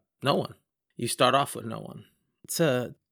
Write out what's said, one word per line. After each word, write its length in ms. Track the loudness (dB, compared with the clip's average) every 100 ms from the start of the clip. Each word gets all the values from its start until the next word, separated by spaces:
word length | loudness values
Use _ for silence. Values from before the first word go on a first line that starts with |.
| _ _
no 120 | 0
one. 200 | 0 -2 -10 _ _ _ -6
You 100 | -4
start 260 | 2 4
off 200 | 4 2
with 100 | -4
no 140 | -8 -8
one. 260 | -10 -14 -20 _ _ _
It's 140 | -8 0
a 340 | 2 2 -2 -10 _